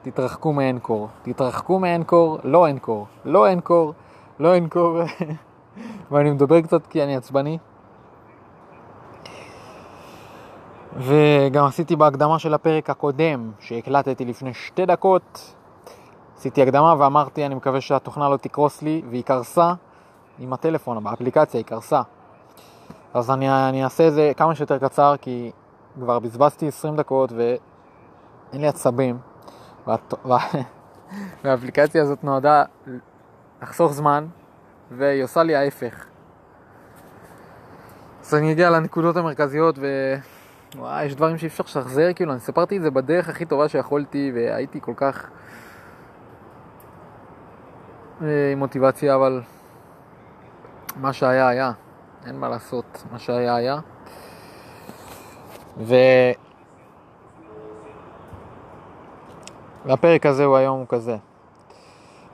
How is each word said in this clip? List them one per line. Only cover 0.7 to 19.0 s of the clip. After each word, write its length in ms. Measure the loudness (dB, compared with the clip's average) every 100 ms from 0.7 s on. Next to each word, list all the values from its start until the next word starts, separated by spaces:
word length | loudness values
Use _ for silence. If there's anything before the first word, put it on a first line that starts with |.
| -2 -4 -4 -4 -12
תתרחקו 580 | -12 -4 -4 -4 -2 -2
מאנקור, 580 | 0 -2 2 4 4 0
לא 260 | 2 4 4
אנקור, 380 | 2 -4 -6 -6 -14 0
לא 260 | 4 4
אנקור, 420 | 2 2 2 2 -4 -20 -20 -20 -2
לא 180 | 2 4
אנקור. 420 | 2 0 0 0
<laughs> 60 | -4 -6 -10 -10 -14 _ _ -20 -18 -18 -2
ואני 200 | 2 2
מדבר 300 | 2 4 4
קצת 260 | 4 0 -2
כי 160 | -2
אני 120 | -2 -2
עצבני. 420 | -4 -4 -4 -8 -12 -20 -20 -20 -20 -20 -20 -20 -20 -20 -20 -20 -20 -20 -20 -20 -20 -20 -20 -20 -20 -20 -20 -20 -20 -20 -20 -20 -20 -20 -20 -20 -18 -10
וגם 680 | 2 4 6 6 4 4 2
עשיתי 300 | 0 -2 4
בהקדמה 440 | 4 4 0 0
של 140 | -2
הפרק 360 | -2 0 0 -2
הקודם, 600 | -4 -4 0 0 -2 -8 -14
שהקלטתי 680 | -12 -10 0 0 0 -4 -6
לפני 280 | -8 -10
שתי 320 | -12 -10 -2 2
דקות, 720 | 2 4 2 0 -12 -20 -20 _ _ -20 -20 -20 -20 -20 -12
עשיתי 240 | -4 2
הקדמה 340 | 4 6 6 6
ואמרתי, 460 | 4 4 0 -2 -6
"אני 100 | -4
מקווה 260 | -2 -2
שהתוכנה 480 | -2 -4 -4 -4 -2
לא 80 | -2
תקרוס 440 | -4 -2 -2 -2
לי", 200 | -6 -6